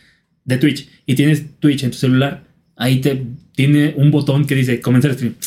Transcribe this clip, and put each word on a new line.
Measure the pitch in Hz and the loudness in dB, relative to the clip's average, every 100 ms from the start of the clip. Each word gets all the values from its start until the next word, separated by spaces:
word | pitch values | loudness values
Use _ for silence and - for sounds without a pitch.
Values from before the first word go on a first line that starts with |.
| _ _ _ _ | _ _ _ _
de | - 127 | -6 0
Twitch | 147 127 - _ - | 0 -2 -8 _ -4
y | |
tienes | 131 147 147 - - | 0 2 0 -2 -2
Twitch | 151 131 | -2 0
en | 123 | -4
tu | - | -4
celular, | 131 127 139 - - _ _ - | 0 0 0 -6 -16 _ _ -6
ahí | 123 131 | -2 0
te | 139 131 120 131 - | 0 -4 -6 -14 -10
tiene | - 139 147 147 143 | -2 2 2 2 2
un | 143 | 2
botón | 147 135 135 139 | 2 2 0 0
que | 135 | 0
dice | 127 120 | 0 -2
comenzar | - 127 143 | 0 2 0
stream. | 131 120 117 | -2 -6 -8